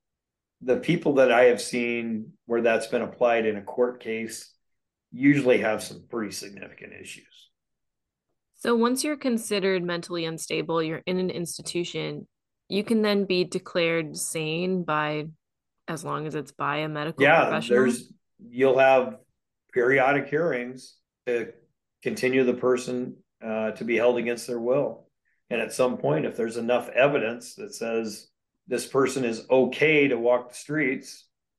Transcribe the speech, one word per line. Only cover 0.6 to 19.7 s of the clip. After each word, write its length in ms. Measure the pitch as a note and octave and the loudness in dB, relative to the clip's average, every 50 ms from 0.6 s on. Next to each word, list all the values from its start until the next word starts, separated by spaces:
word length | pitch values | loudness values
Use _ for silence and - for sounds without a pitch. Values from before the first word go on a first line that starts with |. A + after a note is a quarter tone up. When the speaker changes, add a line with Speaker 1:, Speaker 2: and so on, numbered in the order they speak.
Speaker 1:
The 160 | - B2 B2 - | -2 0 0 0
people 380 | - - E3 E3+ - D#3+ C#3 | 2 0 0 0 2 2 4
that 160 | C3 C3 B2 | 6 6 6
I 140 | A#2 A#2 B2+ | 8 8 8
have 140 | B2 A#2+ - | 6 6 4
seen 760 | - - - B2 A#2+ A#2+ A#2+ A#2 A#2 A#2 A2+ G#2+ A2 - - _ _ | 0 -4 -4 -2 -2 -2 -2 -4 -4 -4 -6 -6 -8 -10 -16 _ _
where 160 | - A#2 A#2 | -4 -2 0
that's 240 | A2+ A#2 A2+ A2 A2+ | 2 2 2 2 0
been 160 | - - A#2+ | -2 -2 -4
applied 460 | A2+ - - - B2 A#2+ A#2 A#2 A2 A2 | -4 -4 -2 0 2 2 2 2 2 0
in 100 | G#2 G2+ | -2 -4
a 60 | G2 | -8
court 360 | - - - B2 B2 B2 - | -8 -2 0 0 0 -2 -6
case 540 | - A#2 A2+ A2+ A2+ A2 - - - - _ _ _ _ _ _ _ _ _ _ _ _ | -8 -8 -6 -6 -6 -8 -10 -14 -16 -18 _ _ _ _ _ _ _ _ _ _ _ _
usually 460 | - A#2+ C3 C#3 D3 C#3 B2 B2 B2 G#2 | -6 2 4 4 4 6 6 4 4 4
have 240 | G2+ A2 G#2+ G2+ | 4 2 0 -2
some 240 | - - G#2 - - _ | -4 -8 -12 -16 -16 _
pretty 240 | - A#2 G#2+ G2 | -8 -8 -8 -6
significant 640 | F2+ - - G#2 G2+ G2 G2 - - - - - F#2+ | -8 -10 -12 -14 -16 -18 -18 -18 -18 -20 -20 -20 -20
issues. 320 | F#2 - - - - - _ _ - - _ _ _ _ _ _ _ _ _ _ _ _ _ _ _ _ _ _ _ _ _ _ _ | -20 -18 -18 -20 -20 -20 _ _ -20 -20 _ _ _ _ _ _ _ _ _ _ _ _ _ _ _ _ _ _ _ _ _ _ _
Speaker 2:
So 180 | - A#3 A#3+ | -2 0 2
once 280 | A#3 A3+ A#3+ B3+ C4 - | 2 2 2 0 0 -2
you're 140 | D4+ D4+ C#4+ | -4 -4 -4
considered 680 | - C4+ A#3 A3+ A3+ - G#3 G3+ F3+ G3 F#3+ F#3 F3 | -2 -2 -2 -2 -2 -2 -2 0 0 0 0 0 -2
mentally 400 | F3 F3 E3+ E3+ - F3 E3+ E3 | -2 -4 -6 -6 -6 -6 -6 -4
unstable, 600 | D#3+ E3 D#3 - - D#3+ D#3+ D#3 D#3+ E3 E3 E3 | -6 -6 -8 -8 -6 -4 -4 -4 -2 -2 -2 -2
you're 180 | D#3 D#3+ D3 - - | -2 -4 -6 -4 -4
in 100 | F#3 F#3 | -2 -2
an 140 | F#3 F#3 | -2 -2
institution, 960 | - - F3 E3 - - - - - F3 F3 E3+ - D#3+ D#3 D3+ D3 D3 - - _ _ _ _ _ _ _ _ | -4 -4 -8 -8 -10 -10 -12 -8 -6 -6 -6 -6 -6 -6 -6 -6 -8 -10 -12 -16 _ _ _ _ _ _ _ _
you 140 | F3 G3 G#3 | -4 -4 -2
can 180 | - A#3 A3 | 0 0 2
then 240 | G#3+ G#3 G#3 G3+ G3+ | 2 2 2 2 2
be 180 | F#3 F#3 F3+ F3+ | 2 0 0 0
declared 720 | E3+ - F#3+ - - - F#3 E3+ E3 E3 E3 D#3+ D3+ D3+ | 0 -2 -6 -8 -4 -2 0 0 0 0 0 -2 -4 -6
sane 680 | F3 - - - E3 D#3 D#3 D#3 E3 F3+ F#3 F#3 F#3 F3 | -8 -8 -8 -6 -6 -4 -4 -4 -2 -2 -2 -2 -2 -2
by, 460 | D#3 D3+ D3+ D3+ D3+ D3+ D3+ D3+ D#3+ D#3 _ _ _ _ _ _ _ _ _ _ - | -2 -2 -2 0 -2 -2 -4 -6 -8 -12 _ _ _ _ _ _ _ _ _ _ -10
as 180 | E3+ D3 - | -10 -8 -8
long 220 | C#3+ C#3+ C#3+ D3+ D#3 | -8 -6 -6 -6 -6
as 80 | D3+ | -8
it's 160 | D3+ C#3 - | -8 -10 -10
by 260 | - - C#3+ C#3 C#3+ D3+ | -10 -6 -4 -2 -2 -2
a 100 | D#3 D#3 | -4 -4
medical 360 | D#3 D3+ D3 D#3 E3 - C3+ | -4 -6 -6 -6 0 2 4
Speaker 1:
Yeah, 220 | C#3+ D#3+ E3 C#3 | 6 6 6 4
Speaker 2:
professional? 340 | - - - - - A#2+ B2 | 4 0 -2 0 2 2 4
Speaker 1:
there's, 340 | - - - - - - - _ _ _ _ _ - A#2 | 4 4 2 -2 -6 -14 -20 _ _ _ _ _ -20 -12
you'll 300 | A#2+ A#2+ C3 C3+ B2 C3+ | 0 2 4 4 6 6
have 400 | C3+ C3 C3+ C3 B2 A#2+ A2+ - _ _ _ _ _ _ _ _ _ _ | 6 8 8 6 4 2 -4 -10 _ _ _ _ _ _ _ _ _ _